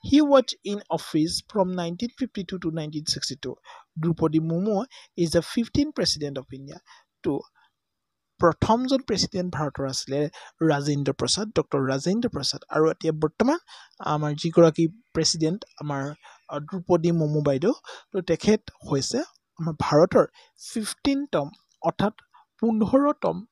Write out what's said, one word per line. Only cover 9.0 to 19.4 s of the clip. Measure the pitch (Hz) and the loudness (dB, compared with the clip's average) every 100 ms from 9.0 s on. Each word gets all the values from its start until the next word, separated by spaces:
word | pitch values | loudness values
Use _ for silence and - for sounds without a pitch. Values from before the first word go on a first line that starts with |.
| - | 0
প্ৰেচিডেণ্ট | 196 - 185 180 147 | -2 -2 -2 -4 -4
ভাৰতৰ | 151 - 135 | -4 -4 -6
আছিলে | 131 - 139 147 - - _ | -6 -4 -2 -2 -4 -20 _
ৰাজেন্দ্ৰ | 160 143 143 143 143 | 2 2 2 0 0
প্ৰসাদ, | 135 127 - 214 196 | -2 0 0 0 -2
ডক্টৰ | - 143 135 | 0 -2 0
ৰাজেন্দ্ৰ | 135 143 208 240 156 | -2 0 0 -2 -4
প্ৰসাদ। | 135 143 - 151 | -6 -8 -4 2
আৰু | 160 | 2
এতিয়া | - 160 | 2 -2
বৰ্তমান | 156 156 _ 233 330 _ - - _ | 0 -2 _ 2 2 _ -20 -20 _
আমাৰ | - 151 151 147 | -4 -2 -2 -2
যিগৰাকী | 165 165 165 156 165 - _ - | 0 2 2 0 -2 -2 _ -4
প্ৰেচিডেণ্ট, | 156 165 156 190 - - | -2 0 -2 -4 -10 -12
আমাৰ, | 147 139 139 151 - - _ | -8 -6 -6 -10 -20 -20 _
আ, | 147 | -10
দ্ৰৌপদী | 147 190 175 175 165 | -8 -10 2 2 4
মুৰ্মু | 170 151 151 | 2 2 2
বাইদেউ, | 147 135 175 285 - - _ | 2 2 2 0 -6 -20 _
তো | 196 | -6
তেখেত | 175 160 - 214 - _ - | -2 0 2 2 0 _ -4
হৈছে | 139 - 240 339 _ | -2 0 -4 -4 _